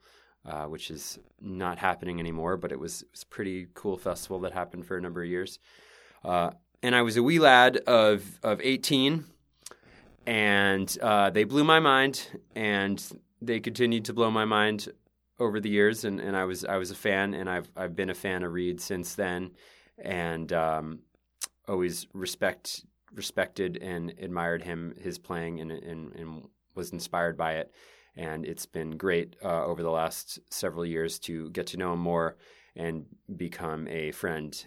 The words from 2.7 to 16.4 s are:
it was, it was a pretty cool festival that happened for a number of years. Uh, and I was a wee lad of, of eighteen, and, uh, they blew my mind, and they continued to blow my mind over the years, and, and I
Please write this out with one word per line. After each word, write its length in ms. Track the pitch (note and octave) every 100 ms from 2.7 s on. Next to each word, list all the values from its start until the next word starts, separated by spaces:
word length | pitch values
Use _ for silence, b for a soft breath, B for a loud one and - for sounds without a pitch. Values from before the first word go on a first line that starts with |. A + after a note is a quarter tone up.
it 80 | C#2
was, 220 | C#2+ -
it 80 | -
was 120 | -
a 100 | -
pretty 320 | - G2+ F#2 F2
cool 240 | - G#2+ F#2
festival 440 | G2 F2 - F#2
that 120 | F2+
happened 320 | F#2 F2 F2+ F2
for 120 | F#2
a 40 |
number 220 | F2+ F2
of 60 | F2
years. 280 | F2+ F#2 - b b b b b b
Uh, 280 | E2 F2 F2 - _ _
and 120 | B2 B2
I 60 |
was 160 | A#2 A2
a 60 |
wee 160 | B2 E3
lad 380 | D3+ B2+ B2+ B2
of, 640 | - A#2+ G#2+ G#2 G2 E2+
of 180 | A2 G#2+
eighteen, 640 | B2+ C3 - C#3 C3+ D#3+ C#3+ _ _ _ - B B B B B -
and, 680 | A2+ G#2 G2+ G2+ G2 G2 -
uh, 300 | A#2 G#2+ G2
they 120 | F#2+
blew 200 | G#2+ C#3
my 160 | D3+ D#3+
mind, 440 | D#3 C3+ C3+ C3+ - - - -
and 480 | G#2+ G2+ G2 F#2+ - - _ _
they 180 | A#2 A2+
continued 460 | A#2+ A2+ B2 A#2 A2+
to 80 |
blow 160 | A2 A2+
my 160 | A2 G#2+
mind 440 | G#2+ G#2+ G#2+ - - _ _ _ -
over 200 | A#2 G#2+
the 100 | G#2+
years, 340 | G#2 G#2 G#2+ G#2+
and, 140 | G2
and 180 | G2
I 60 | G2